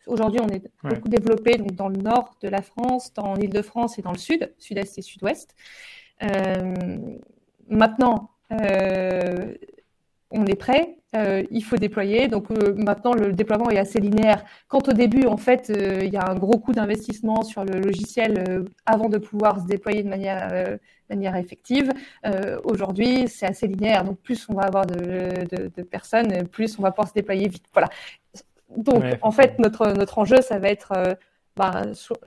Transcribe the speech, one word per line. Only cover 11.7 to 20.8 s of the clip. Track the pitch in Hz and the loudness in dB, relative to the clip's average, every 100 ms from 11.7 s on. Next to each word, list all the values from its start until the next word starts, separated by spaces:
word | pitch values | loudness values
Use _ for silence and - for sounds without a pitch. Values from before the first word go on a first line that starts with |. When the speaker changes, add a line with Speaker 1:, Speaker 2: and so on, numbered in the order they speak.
| 185 | 0
Speaker 1:
déployer. | 208 214 196 220 269 | 0 0 0 2 2
Donc, | 214 214 | 0 -2
euh, | 220 208 202 | 0 2 2
maintenant, | 208 202 240 | 0 0 2
le | 240 202 | 2 2
déploiement | 185 214 214 233 | 2 2 2 2
est | 202 | 2
assez | 196 226 | 2 0
linéaire. | 202 214 220 208 - - _ | 2 4 6 4 0 -20 _
Quand | 277 269 | 0 2
au | |
début, | 226 240 247 254 | 4 4 6 4
en | 214 | 2
fait, | 254 247 247 | 2 2 2
euh, | 208 196 190 | -2 0 0
il | 190 | -2
y | 196 | -2
a | 185 | -2
un | 185 | 0
gros | 190 226 | 2 2
coût | - | 2
d'investissement | 233 208 214 - 214 220 220 | -2 0 -2 -6 -6 -2 -2
sur | 220 - 196 | -2 -6 -4
le | 185 | -2
logiciel, | 196 190 208 - 220 202 185 | 0 -2 -4 -2 0 0 -2
euh, | 185 180 - - | -4 -6 -6 0
avant | 220 220 | 2 2
de | 208 | 0
pouvoir | 214 208 214 196 | -2 2 2 2
se | 175 | -2
déployer | 202 214 214 | -4 -2 -2
de | 202 | -2
manière, | 196 196 190 190 | -4 -4 -4 -4
euh, | 180 185 208 | -4 -4 -6